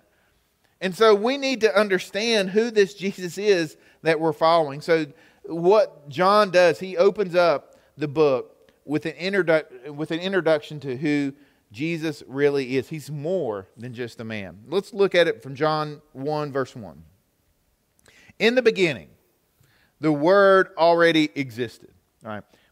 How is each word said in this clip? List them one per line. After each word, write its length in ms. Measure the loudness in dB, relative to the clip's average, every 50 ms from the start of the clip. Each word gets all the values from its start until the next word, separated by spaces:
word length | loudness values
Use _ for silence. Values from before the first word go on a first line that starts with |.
| _ _ _ _ _ _ _ _ _ _ _ _ _ _ _ -8
And 140 | -8 -6 0
so 220 | 4 6 6 6
we 220 | 6 4 0 -2 -2
need 240 | -2 -4 -4 0
to 120 | 0 2 2
understand 760 | 2 2 2 0 -4 -4 -4 -6 -4 -2 0 0 0 0 0
who 200 | 0 0 0 2
this 240 | 2 2 2 2 0
Jesus 440 | -8 -8 -8 -8 -8 -10 -10 -8 -4
is 400 | 0 2 2 2 0 -4 -8 _ _ _ _ _
that 180 | -2 -2 0 0
we're 140 | 0 -2 -2
following. 480 | 2 2 4 4 4 2 0 -4 -10
So 240 | -2 0 0 0 0 -4 -10 _ _ _ _ _ _
what 680 | -12 -8 -2 2 4 4 4 4 2 -2 -16 -20 -14
John 420 | -4 0 0 2 4 2 2 2
does, 260 | 4 4 4 4 2 0
he 200 | -6 -8 0 2
opens 380 | 2 2 2 0 -4 -2 2
up 420 | 2 2 2 2 0 -4 _ _ _ _ _ _ -8
the 120 | -8 -6
book 600 | 0 2 2 2 2 0 -4 -8 _ _ _ _ _ _ _
with 220 | -6 -6 -4 -4
an 80 | -6 -10
introdu-, 760 | -6 -8 -4 -2 -2 0 2 2 0 0 -4 -16 -18 -16 -16 -10
with 160 | -10 -8 -6
an 80 | -6 -6
introduction 640 | -6 -4 -2 -2 0 0 0 0 -2 -8 -16 -12
to 160 | -10 -10 -8 -6
who 340 | -2 -2 -2 0 -2 -4 -6 _ _ _ _ _ _ _
Jesus 500 | -12 -8 -6 -6 -6 -4 -6 -8 -8 -8 -14 -12
really 480 | -4 0 0 2 2 0 -2 -2 -2
is. 140 | -4 -4 -4
He's 200 | -10 -14 -12 -12
more 560 | -12 -10 -6 -6 -4 -4 -4 -4 -6 -8 -10 _ _ -16
than 160 | -16 -14 -12
just 260 | -10 -12 -12 -12 -14
a 60 | -12
man. 340 | -10 -10 -10 -10 -12 -14 -18 -14 -6
Let's 260 | -6 -6 -6 -6 -4
look 220 | -2 -2 0 2
at 100 | 2 2
it 160 | 2 0 -6
from 140 | -10 -14 -6
John 460 | -2 -2 -2 0 -2 -4 -8 -10 -16 _ _
one, 400 | -16 -10 -8 -6 -6 -6 -6 -6
verse 240 | -6 -6 -6 -6 -10
one. 280 | -18 -18 -18 -20 -20 -20 _ _ _ _ _ _ _ _ _ _ _ _ _ _ _ _ _ _ _ _ _ _ _ _ _ _ 0
"In 180 | 0 2 2
the 60 | 4
beginning, 460 | 2 2 2 2 0 0 0 -4 -10 -18 _ _ _ _ _ _ _ _ _ _ _ _ _ _ _ _ _ -6
the 100 | -2 -2
Word 560 | 0 0 2 2 4 6 6 6 6 4 2 0 -2 0
already 520 | 2 4 4 6 4 4 4 2 0 0 -2
existed." 600 | -6 -8 -8 -6 -8 -8 -8 -10 -16 -20 -20 _ _ _ _ _ _ -16
All 60 | -14
right. 120 | -14 -14 -14 _ _ _ _ _